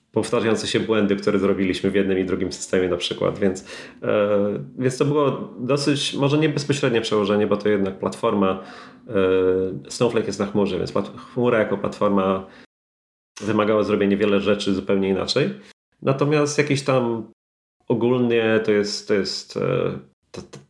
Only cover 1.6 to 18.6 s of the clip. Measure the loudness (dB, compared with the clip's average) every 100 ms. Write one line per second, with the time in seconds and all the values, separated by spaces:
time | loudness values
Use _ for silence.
1.6 | 0 0 0 0 2 0 0 -2 -4 -6
2.6 | -2 0 0 0 -4 -2 -2 0 -2 -2
3.6 | -8 -16 -16 -8 -2 0 2 2 0 -2
4.6 | -8 -4 -2 0 0 2 0 -2 -8 -8
5.6 | -2 0 2 0 -2 0 2 2 2 0
6.6 | -2 0 2 0 0 0 2 2 2 0
7.6 | 2 2 0 -2 -6 -2 0 2 2 0
8.6 | -6 -18 -20 -20 -4 0 2 4 4 2
9.6 | 0 -6 -10 0 0 2 -2 -2 -2 2
10.6 | 0 0 -2 -4 -4 -10 -10 -2 2 2
11.6 | 2 -2 -4 -2 0 2 2 0 -4 -18
12.6 | -20 _ _ _ _ _ _ -8 -2 0
13.6 | 2 2 2 2 2 2 2 2 2 0
14.6 | 0 -2 0 0 2 0 0 0 0 -4
15.6 | -14 -20 _ _ -2 0 2 2 0 0
16.6 | 0 0 0 0 0 -4 -8 _ _ _
17.6 | _ _ _ 0 2 2 2 2 4 2